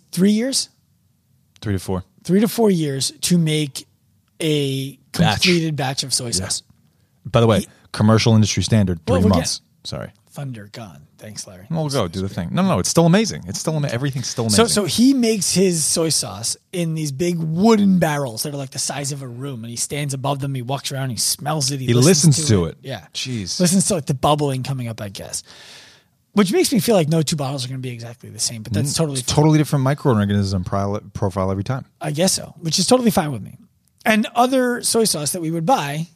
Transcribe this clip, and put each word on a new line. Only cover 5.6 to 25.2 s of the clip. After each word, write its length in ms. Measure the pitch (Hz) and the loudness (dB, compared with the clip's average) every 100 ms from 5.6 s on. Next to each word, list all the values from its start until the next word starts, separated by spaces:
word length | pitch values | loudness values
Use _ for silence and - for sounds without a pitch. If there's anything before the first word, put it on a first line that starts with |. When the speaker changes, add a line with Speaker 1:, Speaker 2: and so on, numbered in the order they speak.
| 160 151 | 0 -2
Speaker 1:
batch 280 | 131 139 | -4 -4
of 100 | 135 | -4
soy 120 | - 120 | -4 -2
Speaker 2:
Yeah. 60 | |
Speaker 1:
sauce. 300 | 92 92 - _ _ _ _ _ _ - | -4 -4 -6 _ _ _ _ _ _ 0
Speaker 2:
By 140 | 117 | 4
the 60 | 117 | 4
way, 140 | 98 | 4
Speaker 1:
He 60 | - _ _ | 0 _ _
Speaker 2:
commercial 420 | - 107 110 120 | 0 4 6 6
industry 280 | 110 104 - | 4 4 0
standard, 380 | 92 113 95 85 - | 2 2 2 -2 0
Speaker 1:
Well, 120 | 90 | 2
Speaker 2:
three 40 | |
Speaker 1:
we're 60 | 95 | 4
Speaker 2:
months. 240 | 87 80 - | 4 0 -6
Speaker 1:
getting 60 | _ _ | _ _
Speaker 2:
Sorry. 280 | - 67 50 _ _ | -12 -10 -12 _ _
Speaker 1:
Thunder 380 | - 139 117 101 | -12 -10 -10 -14
gone. 300 | 120 107 71 76 _ | -16 -18 -20 -20 _
Thanks, 300 | 107 104 - | -18 -16 -16
Larry. 180 | 92 98 | -16 -8
Speaker 2:
We'll 200 | 160 147 | -4 -2
go 140 | 135 | -2
Speaker 1:
That's 100 | 90 | -2
Speaker 2:
do 60 | 92 | -2
the 80 | 95 | -6
Speaker 1:
great. 60 | 98 | -6
Speaker 2:
thing. 120 | 85 | -4
No, 100 | - | 0
no, 160 | 190 110 | 0 0
it's 100 | 87 | 2
still 180 | - 165 | 4 6
amazing. 360 | 196 226 76 87 | 4 2 -4 -10
It's 100 | - | -8
still 160 | - | -4
ama-, 140 | 156 143 | -2 -2
everything's 400 | 120 143 131 - | -2 -4 -4 -6
still 200 | - 113 | -4 0
Speaker 1:
So, 120 | 107 | 4
Speaker 2:
amazing. 120 | 226 | 4
Speaker 1:
so 100 | 214 | 2
he 300 | 180 - 254 | 0 4 4
makes 380 | 277 226 220 156 | 4 2 0 0
his 320 | 180 190 165 | 2 2 2
soy 260 | 143 - 160 | -2 0 0
sauce 460 | - 123 101 110 - _ | 0 -4 -6 -8 -8 _
in 220 | 180 170 | -6 -4
these 160 | 160 151 | -4 -4
big 280 | 131 175 175 | -2 -2 -2
wooden 600 | 160 165 220 220 202 185 | -2 2 4 6 6 4
barrels 460 | 160 147 135 110 | 2 0 -4 -6
that 100 | 151 | -6
are, 20 | 143 | -6
like, 140 | 135 | -8
the 80 | 135 | -6
size 320 | - 143 139 | -6 -4 -6
of 100 | 143 | -8
a 40 | 135 | -10
room, 380 | 120 139 123 | -10 -10 -10
and 60 | 113 | -10
he 60 | 117 | -8
stands 380 | - 147 147 | -6 -4 -4
above 240 | 135 135 143 | -4 -4 -4
them. 160 | 139 | -4
He 80 | 135 | -6
walks 300 | 120 135 - | -4 -6 -6
around. 180 | 135 135 | -6 -6
He 60 | 107 | -4
smells 560 | - - 135 156 131 | -4 -4 -4 -2 -2
it. 80 | 143 | -4
He 60 | 127 | 2
Speaker 2:
He 80 | |
Speaker 1:
listens 320 | 120 143 165 156 135 | 4 6 6 6 4
Speaker 2:
listens 80 | 139 | 4
Speaker 1:
to 60 | |
Speaker 2:
to 120 | 101 82 | 2 2
Speaker 1:
it. 20 | |
Speaker 2:
it. 40 | - | -6
Speaker 1:
Yeah. 240 | - 113 - | -10 -10 -10
Speaker 2:
Jeez. 440 | - 131 120 90 - | -12 -8 -6 -6 0
Speaker 1:
Listens 300 | 180 190 - | 2 2 2
to, 60 | |
like, 120 | 185 135 | -2 -2
the 80 | |
bubbling 480 | 139 147 147 147 131 | -2 2 2 0 -2
coming 240 | 123 135 117 | -4 -6 -6
up, 140 | 107 | -8
I 80 | 104 | -10
guess. 340 | 98 | -12